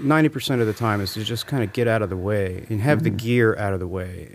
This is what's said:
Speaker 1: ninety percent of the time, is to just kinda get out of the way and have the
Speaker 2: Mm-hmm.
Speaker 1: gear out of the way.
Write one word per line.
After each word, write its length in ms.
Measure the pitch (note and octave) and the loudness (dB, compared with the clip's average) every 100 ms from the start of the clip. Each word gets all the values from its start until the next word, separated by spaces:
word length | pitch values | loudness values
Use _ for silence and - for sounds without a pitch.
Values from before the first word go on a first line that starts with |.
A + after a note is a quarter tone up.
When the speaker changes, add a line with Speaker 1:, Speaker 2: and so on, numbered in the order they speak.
Speaker 1:
ninety 260 | C#3 D#3 D#3 | 2 4 4
percent 300 | C#3+ - B2+ | 2 -2 2
of 40 | A2 | 2
the 60 | |
time, 280 | G#2 A#2 G#2 | 2 0 0
is 100 | F#2+ | -2
to 100 | - | -4
just 220 | G#2 A2+ - | -6 -6 -4
kinda 200 | C#3 G#2 | -2 -2
get 200 | - A#2 | 0 0
out 120 | A2+ | 2
of 60 | G2+ | 0
the 80 | F#2 | -4
way 480 | F#2 G#2 F#2+ F#2 - | -2 -2 -2 -6 -6
and 100 | G#2+ | -2
have 220 | A#2+ D3 | 2 2
the 80 | - | 2
Speaker 2:
Mm-hmm. 60 | G2 | -2
Speaker 1:
gear 380 | A#2 B2 A2+ G2 | 0 4 4 2
out 140 | G#2 | -2
of 60 | F#2+ | -2
the 60 | F2+ | -4
way. 420 | F#2 F#2 F2+ E2 | -6 -8 -10 -14